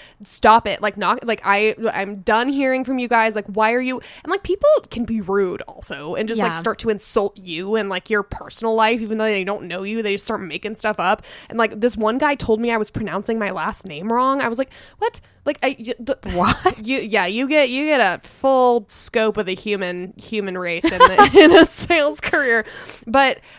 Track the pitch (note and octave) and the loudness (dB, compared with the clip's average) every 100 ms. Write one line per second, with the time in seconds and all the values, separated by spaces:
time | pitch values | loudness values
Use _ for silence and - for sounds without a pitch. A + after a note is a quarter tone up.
0 | - - - - A3+ A3+ A3 - G#3+ G3 | -20 -20 -18 0 6 6 4 -2 -4 -2
1 | F#3 A3+ A#3 G#3 - G3+ G#3+ G#3 A3 - | -2 -2 -2 -4 0 2 2 -2 -4 -4
2 | G3 G3+ F#3+ A3 B3 C#4 C4 C4 B3 C4 | -6 -8 0 0 0 0 0 -2 -2 -4
3 | A#3+ A#3 A3 G#3+ G3+ G3+ A3 A#3+ B3+ B3 | 0 2 2 0 -6 0 0 0 -2 -6
4 | - - - G4 - G4 D5 D5+ - A#3 | -10 -14 -6 -4 -2 0 4 2 0 -8
5 | A#3 A3+ F3+ G3 F#3 - - - - C#3 | -4 -4 -2 -2 -2 -4 -12 -14 -12 -10
6 | D3+ - G#3+ A3+ F#3 E3 F#3 - A3+ G#3 | -8 -6 -4 -2 -2 -2 -4 -4 -4 -4
7 | - A3+ G3+ - F3+ D#3+ F#3+ A3 G3+ F#3 | -2 -2 -2 -6 -12 -8 -4 -2 -2 -6
8 | - G#3+ G3+ - - - A3+ A3+ A3 A#3 | -2 -2 -2 -10 -12 -6 -2 2 2 2
9 | G#3+ A3 A3 G3+ F#3 G#3 F3+ F3 G3 A3+ | -2 -2 -2 -2 -2 -6 -8 -8 -6 -4
10 | G#3+ G3 - G#3 F#3 D#3+ G#3 A3 G#3+ G#3 | -4 -4 -4 -6 -6 -10 -10 -6 -4 -2
11 | F3+ - - - - A3 A3+ G#3+ A#3+ G#3+ | 0 -2 -4 -20 -10 -2 -2 0 -2 0
12 | G#3+ B3 D4 C#4+ - A3 A#3 A3+ G#3+ - | -2 2 0 0 0 0 0 -2 -2 -6
13 | G#3+ F3+ G#3+ A3+ G3+ F3+ D#3+ - F#3 D3 | -6 -6 -4 -4 -2 -4 -6 -8 -12 -10
14 | G#3 A#3 C4 C#4 A#3+ A#3 C4+ - - - | -2 0 2 0 -2 -2 -6 -8 -20 -6
15 | A#4 - - _ - D4+ C4+ C4+ A3+ - | -4 -6 -18 _ -6 -2 -2 -4 -8 -8
16 | A#3+ - F#3+ F3+ F#3 - - B3 A3 C4+ | -6 -6 -4 0 0 2 0 0 -4 -4
17 | G#3+ G#3 F#3 A3 C4 D4+ C4 C4 D4+ C#4+ | 0 0 0 0 2 4 4 2 0 2
18 | G3 E3+ - - C4+ C4 B3 A#3+ G3+ - | 2 0 -8 -4 2 4 4 2 -2 -10
19 | - A#3 A3 G#3 F#3 F#3 G#3+ G3+ F3+ F3+ | -4 -2 0 0 -4 -4 -4 -4 -4 -6
20 | F#3 - - A3 G3 F#3 F3+ E3+ E4 - | -10 -14 -8 -6 -4 -4 -4 -4 -2 4
21 | B4+ - G#4 E4+ D#4 F4 - - - E4+ | 4 6 6 10 10 10 8 4 0 2
22 | D4 D4+ - D#4+ C4 A#3 G#3+ - - - | 2 -2 -2 0 2 0 -2 -10 -18 -18
23 | - B3+ C4+ - - | -2 4 4 2 -8